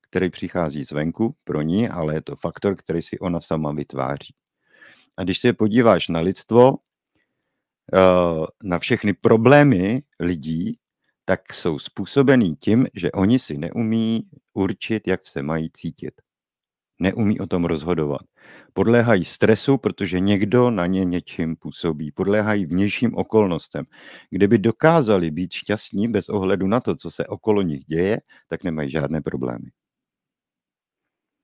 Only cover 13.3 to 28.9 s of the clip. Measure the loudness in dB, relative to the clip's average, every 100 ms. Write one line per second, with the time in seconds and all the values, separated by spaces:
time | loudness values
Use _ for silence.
13.3 | 2 -2 -8 -8 -4 -2 0 0 -2 -6
14.3 | -18 _ -4 -2 -2 -4 -4 -2 -4 -6
15.3 | -8 -4 -4 -4 -8 -12 -10 -14 -16 _
16.3 | _ _ _ _ _ _ -4 -4 0 0
17.3 | -2 -2 -2 0 -2 -2 -2 -2 -4 -10
18.3 | _ -20 -20 -8 -2 2 4 4 2 0
19.3 | 0 2 4 2 0 0 -4 -4 0 2
20.3 | 2 2 2 2 0 0 0 0 -2 -6
21.3 | -6 -6 -6 -12 -6 -6 -4 -6 -4 0
22.3 | 0 2 0 -2 0 0 0 -2 -2 0
23.3 | 2 2 0 -6 -10 -10 -16 -20 -20 -8
24.3 | 2 4 4 2 2 4 4 4 2 0
25.3 | -4 -6 -8 -6 -6 -4 -2 0 0 -2
26.3 | -2 0 0 0 0 -2 -6 -6 -8 -8
27.3 | -6 0 0 0 -4 -4 -2 0 -2 -6
28.3 | _ -12 -8 -6 -4 -4